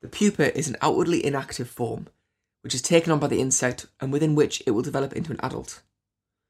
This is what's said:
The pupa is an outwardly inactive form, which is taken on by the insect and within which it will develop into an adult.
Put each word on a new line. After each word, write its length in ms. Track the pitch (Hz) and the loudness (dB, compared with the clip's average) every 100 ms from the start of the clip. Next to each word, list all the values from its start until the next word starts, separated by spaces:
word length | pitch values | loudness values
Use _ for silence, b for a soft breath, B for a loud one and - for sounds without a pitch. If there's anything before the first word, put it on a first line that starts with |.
The 60 | - | -12
pupa 480 | - 208 - 151 - | 2 2 4 0 0
is 120 | 151 | -4
an 80 | - | -2
outwardly 420 | 151 - 160 165 | 0 2 2 2
inactive 440 | 143 139 147 - 123 | 0 -2 -6 -8 -10
form, 400 | - 117 113 - _ _ _ _ _ | -6 -6 -6 -12 _ _ _ _ _
which 120 | 123 | -6
is 80 | 127 | -4
taken 300 | - 170 165 | 4 4 6
on 60 | 156 | 2
by 100 | 143 | 2
the 120 | 92 | 2
insect 460 | 131 - 127 117 - _ | 2 2 0 -4 -12 _
and 120 | 135 | -4
within 220 | 139 156 | 0 2
which 280 | 147 147 - - | 4 2 2 0
it 60 | |
will 100 | 107 | 0
develop 300 | 139 151 135 | 0 -2 -2
into 200 | - 156 | -4 -6
an 80 | 123 | -4
adult. 400 | - - - - _ _ _ _ _ _ _ | -6 -6 -10 -18 _ _ _ _ _ _ _